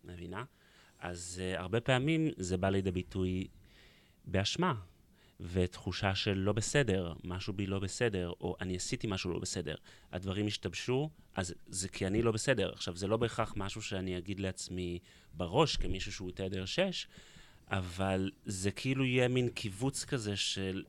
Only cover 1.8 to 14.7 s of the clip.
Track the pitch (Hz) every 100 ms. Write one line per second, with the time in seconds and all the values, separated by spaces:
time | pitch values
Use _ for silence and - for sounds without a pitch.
1.8 | - 127 139 160 160 - 90 90 - 98
2.8 | 95 90 90 95 92 92 - - - -
3.8 | - - _ _ - 95 98 - 180 120
4.8 | 90 - - - - _ 90 92 90 -
5.8 | - 87 101 95 - 98 95 107 104 147
6.8 | 127 95 87 82 90 90 98 98 98 98
7.8 | 98 - 120 98 87 - - 87 92 90
8.8 | - 123 117 92 90 82 - - 78 76
9.8 | - - - 90 98 95 104 - 98 85
10.8 | - 127 156 - - - 87 85 - 92
11.8 | 95 - 95 104 117 110 - 110 92 -
12.8 | - 87 95 113 117 - 113 - 98 110
13.8 | 104 98 95 90 87 95 95 92 -